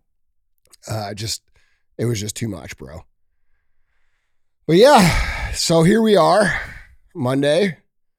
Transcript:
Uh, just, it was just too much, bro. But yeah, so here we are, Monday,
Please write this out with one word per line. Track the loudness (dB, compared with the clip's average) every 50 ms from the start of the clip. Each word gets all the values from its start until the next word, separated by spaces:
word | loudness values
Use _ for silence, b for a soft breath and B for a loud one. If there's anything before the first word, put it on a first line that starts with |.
| _ _ _ _ _ _ _ _ _ _ _ _ _ _ _ _ _ -12
Uh, | -10 -10 -10 -10 -10
just, | -12 -10 -10 -12 -12 -14 _ _ _ _ _ _ _ _ _ _ -6
it | -6
was | -4 -4 -6
just | -8 -10 -10
too | -8 -8
much, | -8 -10 -12 -14 -18 -18
bro. | -18 -18 -18 -18 -20 -20 _ _ _ _ _ _ _ _ _ _ _ _ _ _ _ _ _ _ _ _ _ _ _ _ _ _ _ _ _ _ _ _
But | 2 4
yeah, | 6 6 8 8 6 6 4 2 0 -2 -4 -6 -8 -8 -8
so | -8 -6 -2 0 2 2 4
here | 4 2 2
we | 2 4 4
are, | 4 4 4 4 2 2 0 B B B B B B B B B B _ _ _
Monday, | -6 -4 -4 -2 -2 0 0 0 0 0 -2 -4 -10 _ _ _ _ _ _ _